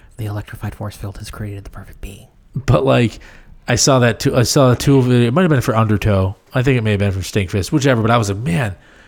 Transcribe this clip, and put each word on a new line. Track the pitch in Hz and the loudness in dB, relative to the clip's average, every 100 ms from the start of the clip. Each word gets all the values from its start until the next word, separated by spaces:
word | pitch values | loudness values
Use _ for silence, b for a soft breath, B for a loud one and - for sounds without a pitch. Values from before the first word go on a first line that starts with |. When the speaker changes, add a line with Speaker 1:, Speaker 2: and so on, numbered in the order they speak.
| B - | B -12
Speaker 1:
The | 107 | -8
electrified | 104 - - 104 | -8 -10 -10 -10
force | - 104 - | -10 -12 -10
field | 101 - | -14 -12
has | - | -14
created | - 104 101 107 | -12 -12 -12 -16
the | |
perfect | - 98 - | -18 -18 -16
being. | - - - _ _ - | -16 -16 -20 _ _ -6
Speaker 2:
But, | - 147 135 | 0 2 2
like, | 127 117 - B B B B - | 2 2 -2 B B B B -4
I | |
saw | 117 - 131 | 0 2 4
that | 120 104 | 2 0
too, | 135 - | 0 0
I | |
saw | 110 151 131 | 2 4 4
a | 120 | 2
Tool | 147 139 | 2 2
video. | 123 123 120 | 4 2 2
It | |
might | 143 | 2
have | 185 | 2
been | 135 | 2
for | - 113 | 0 0
Undertow. | 107 104 110 98 95 - _ | 2 2 2 2 0 -4 _
I | 127 | -2
think | 131 127 | 0 2
it | |
may | 107 | 2
have | 101 | 0
been | 101 | 0
from | 92 | -2
Stinkfist, | - 110 92 104 - | -4 -4 -2 -2 -2
whichever. | 156 139 117 | 0 2 2
But | 107 | 2
I | 120 | 2
was | 104 | 0
like, | 98 | -4
"Man, | 139 165 110 90 b b | -2 -2 -2 -6 b b